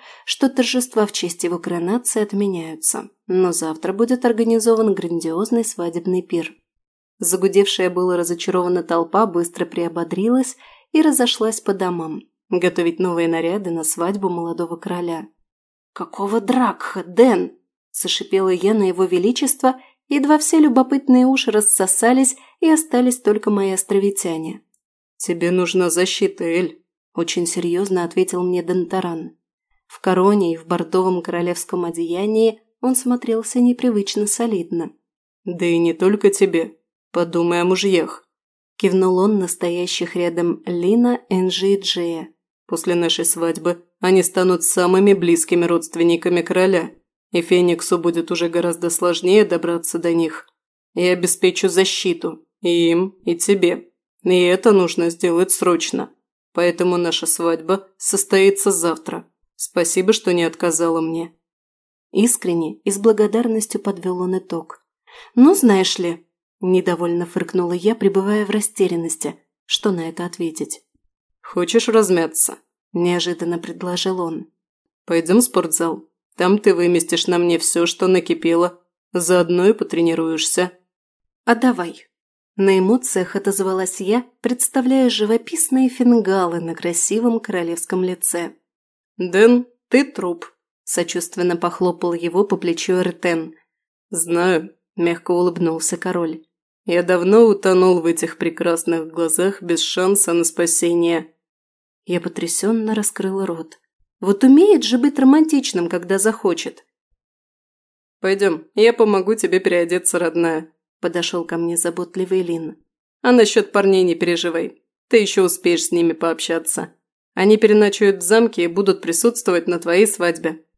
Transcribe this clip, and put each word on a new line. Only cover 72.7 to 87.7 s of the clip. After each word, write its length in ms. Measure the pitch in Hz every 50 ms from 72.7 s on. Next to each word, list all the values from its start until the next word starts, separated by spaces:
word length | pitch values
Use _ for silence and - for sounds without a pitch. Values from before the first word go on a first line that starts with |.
| _ _ _ _ -
неожиданно 640 | 170 175 180 180 175 170 180 175 170 175 170 175 170
предложил 640 | 170 175 170 170 185 180 175 180 - 190 185 185
он. 280 | 175 165 165 - - - _ _ _ _ _ _ _ _ _ _ _
«Пойдём 340 | - 170 165 165 160 185 240
в 40 | 240
спортзал. 640 | - - 190 170 165 - - 170 165 156 - - _ _ _ _ _ _
Там 220 | - 175 185 202 208
ты 160 | 208 202 180
выместишь 540 | 170 175 175 180 165 165 - 175 160 - -
на 100 | 175 175
мне 200 | 175 175 170 165
всё, 280 | 165 - - 170 170
что 220 | 170 - - 190 190
накипело. 720 | 185 180 175 - 170 165 - 165 165 170 175 175 175 _ _ _ _ _ _ _ -
Заодно 540 | 180 175 180 185 180 170 170 175 175 180 202
и 60 | 220
потренируешься». 1000 | 214 202 - - 165 170 165 165 160 160 160 160 151 - - - 180 180 180 - _ _ _ _ _ _ _ _ _ _ _ _ _ -
«А 100 | - 233
давай». 500 | 226 262 254 233 - 175 165 - - - _ _ _ _ _ _ _ _ _ _
На 220 | 202 190 196 190 190
эмоциях 580 | 185 196 233 247 254 - - 190 180 - -
отозвалась 640 | 196 196 202 190 190 190 190 190 190 190 185 - -
я, 240 | 196 185 220 247 247 - _ _
представляя 680 | - 233 254 - - - - 269 240 254 269 262 262 240
живописные 800 | - 190 214 208 226 226 233 - 330 311 - - 254 262 262 254
фингалы 720 | 254 - 247 240 240 233 196 190 190 196 180 170 170 175
на 160 | 165 165 165
красивом 640 | - - 175 170 - - - 202 226 233 240 226 226
королевском 640 | 226 - 196 180 170 165